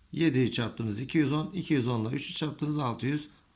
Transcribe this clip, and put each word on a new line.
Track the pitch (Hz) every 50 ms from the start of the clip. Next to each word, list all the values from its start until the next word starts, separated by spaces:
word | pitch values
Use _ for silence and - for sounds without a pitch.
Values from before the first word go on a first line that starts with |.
| _ -
yediyi | - 139 165 160 127 127 131 117
çarptınız, | - - 117 107 - - 117 110 101 107
iki | 135 127 - 160
yüz | 147 131
on. | 147 151 156 -
İki | - 180 - - 160
yüz | 139 113 123
on | 123 113 107
ile | 113 131
üçü | 143 - - -
çarptınız, | - 160 151 147 - 156 147 151 151
altı | 143 120 110 - 117
yüz | 131 147 147 - - - - _ _ _